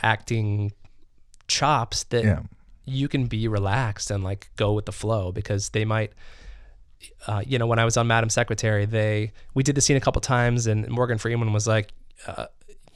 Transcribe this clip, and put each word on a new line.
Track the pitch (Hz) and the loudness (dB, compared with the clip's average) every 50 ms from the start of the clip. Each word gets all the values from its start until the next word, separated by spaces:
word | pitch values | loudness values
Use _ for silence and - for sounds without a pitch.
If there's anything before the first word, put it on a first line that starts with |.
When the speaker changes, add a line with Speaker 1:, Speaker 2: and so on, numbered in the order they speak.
| - | 0
Speaker 1:
acting | 110 110 107 - - 120 113 107 104 104 104 104 101 - _ - - - - - - _ - - - - - - | 0 0 0 -2 -4 -2 0 0 0 0 0 -2 -4 -6 _ -20 -20 -20 -20 -20 -20 _ -20 -20 -20 -20 -20 -6
chops | - - - 139 143 151 123 117 - - - - | -4 -2 2 2 2 2 2 0 -2 -4 -8 -4
that | - - 120 110 | 0 0 2 4
Speaker 2:
Yeah. | 107 85 71 - - - - - - - - - | 4 2 2 -2 -10 -16 -20 -20 -20 -20 -16 -10
Speaker 1:
you | 131 135 135 139 | -6 -2 -2 0
can | 143 - 139 127 | 0 0 0 0
be | 117 110 107 113 | 0 -2 -2 0
relaxed | 113 107 101 98 98 98 131 131 107 98 - - - | 0 0 0 0 2 0 0 0 -2 -4 -4 -4 -4
and, | 101 98 95 | -2 -2 -2
like, | 92 98 98 - - - | -4 -6 -6 -10 -16 -4
go | - 107 104 104 | -2 0 2 2
with | 107 101 | 0 -2
the | 104 | -6
flow, | 98 - - 107 113 107 92 90 | -8 -6 -2 -2 -2 0 -2 -4
because | 92 107 101 - 104 95 - - | -4 -6 -4 -2 -2 -2 -2 -2
they | - 110 107 | -2 -2 0
might, | 110 107 110 107 - - - - - - - - - - - - - - - - - - - - - - - - | 2 0 0 0 -2 -6 -14 -18 -18 -18 -16 -18 -18 -18 -18 -20 -20 -20 -20 -20 -20 -20 -20 -20 -20 -20 -12 -6
uh, | - 107 101 - | -4 -4 -4 -2
you | 127 135 | -2 0
know, | 120 113 | 0 2
when | 117 117 117 | 2 2 4
I | 113 | 4
was | 113 - | 4 2
on | 120 117 | 2 2
Madam | 117 117 117 113 110 | 4 4 4 2 2
Secretary, | - 127 120 - 113 - - 110 107 104 104 | 2 0 0 0 -2 0 0 2 2 2 0
they, | 104 113 110 107 107 107 104 107 107 - - - - - | 0 0 0 2 2 0 0 -2 -4 -8 -14 -20 -4 -2
we | 135 131 | 2 2
did | 147 139 | 2 2
the | 139 | 2
scene | 131 - 143 | 4 4 4
a | 131 | 4
couple | - 135 - 113 | 4 2 0 0
times, | - - 127 120 120 120 120 120 117 | 0 2 2 4 4 4 2 2 2
and | 113 107 107 107 - | 2 0 0 0 -2
Morgan | 120 120 123 123 117 | 0 0 0 0 0
Freeman | 107 - 113 117 117 117 110 107 | -2 -2 -2 0 0 0 2 2
was | 104 104 | 2 2
like, | 113 110 110 104 - - - - - - - - | 2 2 2 0 -2 -10 -18 -20 -20 -20 -16 -14
uh, | - - - - - - - - - - - - - - | -12 -10 -10 -10 -12 -14 -20 -20 -20 -20 -20 -20 -20 -18